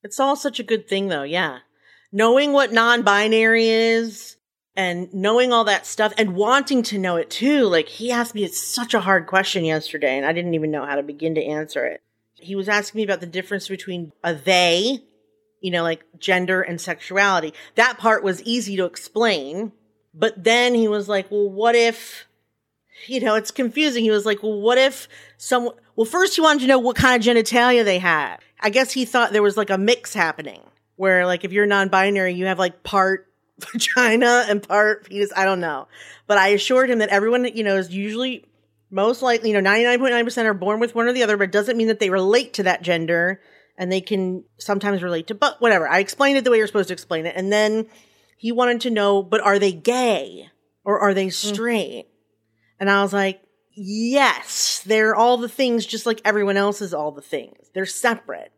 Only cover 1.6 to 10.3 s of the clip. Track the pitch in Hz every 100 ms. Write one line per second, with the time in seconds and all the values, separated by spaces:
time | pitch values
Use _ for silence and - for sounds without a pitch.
1.6 | _ _ _ _ _ 196 226 254 294 277
2.6 | 262 226 233 240 202 202 214 220 226 226
3.6 | 226 226 226 226 233 202 - - _ _
4.6 | _ - 185 175 180 196 202 233 254 233
5.6 | 214 196 - - 214 208 214 180 214 269
6.6 | 277 262 226 208 185 170 - - 254 294
7.6 | 220 165 151 - 233 240 233 214 190 -
8.6 | - 240 233 220 180 190 160 190 190 196
9.6 | 160 156 - 151 143 135 139